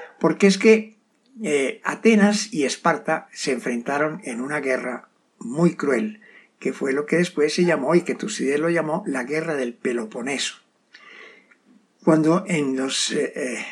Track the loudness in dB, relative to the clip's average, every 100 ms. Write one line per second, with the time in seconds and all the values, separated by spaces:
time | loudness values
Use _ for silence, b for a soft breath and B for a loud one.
0 | B B 0 4 4 6 6 6 4 _
1 | _ _ _ -10 -2 0 0 -4 -6 0
2 | 4 6 6 4 -2 -2 -2 0 0 0
3 | 0 -4 -4 -8 -4 -4 -2 -6 -2 -2
4 | -2 -4 -10 -8 -6 -4 -2 -4 -4 -10
5 | -12 _ _ -16 -8 2 2 2 0 0
6 | -2 -8 b b b _ -6 -4 -4 -2
7 | 0 0 0 0 0 2 0 2 2 2
8 | 2 -6 -6 -4 -2 0 0 0 -2 -4
9 | -4 -6 -4 -4 -4 -4 -4 -4 -4 -4
10 | -6 -8 -6 -4 -6 -10 _ _ _ B
11 | B B B B B B _ _ _ _
12 | 2 4 4 2 0 -2 -2 -2 -2 -2
13 | -2 -2 -4 -4 -6 -6 -10